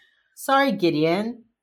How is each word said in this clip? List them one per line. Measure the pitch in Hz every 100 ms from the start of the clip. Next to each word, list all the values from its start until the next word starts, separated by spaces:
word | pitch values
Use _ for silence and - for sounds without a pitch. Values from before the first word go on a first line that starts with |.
| _ _ _ -
Sorry, | - 269 277
Gideon. | 202 170 151 160 180 226 240 - _